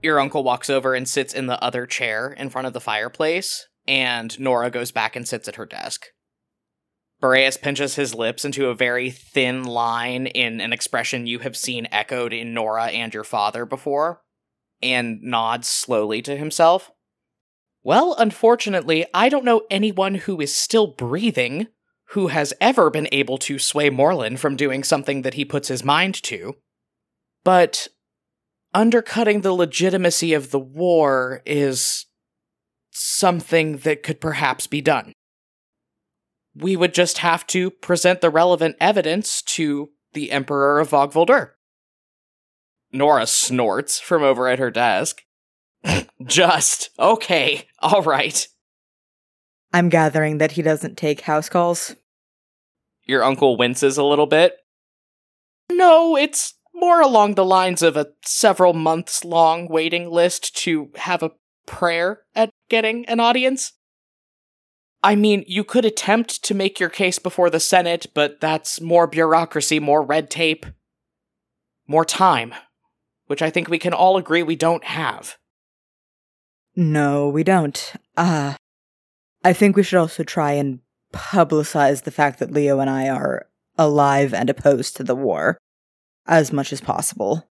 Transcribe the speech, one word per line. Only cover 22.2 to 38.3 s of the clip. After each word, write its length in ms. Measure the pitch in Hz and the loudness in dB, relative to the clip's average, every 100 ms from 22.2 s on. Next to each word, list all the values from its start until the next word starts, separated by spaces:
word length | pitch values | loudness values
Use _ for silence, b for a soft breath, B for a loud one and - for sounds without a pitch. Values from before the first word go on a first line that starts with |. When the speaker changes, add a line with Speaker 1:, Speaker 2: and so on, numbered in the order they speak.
| 180 | 0
Speaker 1:
has 260 | 151 143 - | 0 -4 0
ever 300 | 220 254 160 | 2 4 2
been 180 | 151 151 | 2 -2
able 240 | 139 135 135 | -2 -2 -4
to 200 | - 135 | -6 -4
sway 320 | - 151 147 | -4 0 0
Morlun 480 | 131 147 180 110 131 | 4 2 2 -4 -4
from 200 | 151 135 | -4 -2
doing 260 | 143 131 | -4 -2
something 380 | 135 147 143 139 | -2 -2 -2 -4
that 140 | 127 151 | -6 -6
he 100 | 143 | -6
puts 240 | 143 - | -6 -6
his 160 | 127 123 | -6 0
mind 360 | 147 190 190 | 0 0 -4
to. 340 | - 104 92 - _ _ _ _ _ _ _ _ 180 | -10 -10 -12 -16 _ _ _ _ _ _ _ _ 2
But 420 | 185 170 - - _ _ _ _ _ _ _ _ | 4 4 0 -10 _ _ _ _ _ _ _ _
undercutting 680 | 190 226 233 220 220 220 208 | 0 2 2 0 -2 0 2
the 120 | 190 | 0
legitimacy 800 | 180 165 139 185 185 175 170 165 | 0 0 0 0 2 0 0 0
of 180 | 151 131 | -2 -2
the 80 | 139 | -6
war 840 | 131 143 180 165 147 131 127 131 - | -6 -4 2 4 4 2 -2 -8 -4
is 600 | 147 139 127 - - - _ _ _ _ _ _ _ _ | -2 0 -2 -4 -6 -12 _ _ _ _ _ _ _ _
something 840 | - - - 190 175 - 165 156 143 | -10 -6 0 0 0 0 0 0 -2
that 260 | 160 147 | -2 -4
could 160 | 156 156 | -6 -6
perhaps 480 | 160 139 143 127 - | -6 -2 -2 -2 -6
be 140 | 147 | -2
done. 320 | 143 135 - _ _ _ _ _ _ _ _ _ _ _ _ _ _ 143 | 0 0 -4 _ _ _ _ _ _ _ _ _ _ _ _ _ _ -8
We 200 | 180 185 | -4 0
would 180 | 175 | 0
just 260 | 165 175 - | 2 0 0
have 280 | 175 165 - | 0 0 -2
to 240 | 185 185 | -4 -4
present 500 | _ - 175 180 180 | _ -2 2 2 4
the 80 | |
relevant 460 | 165 | 2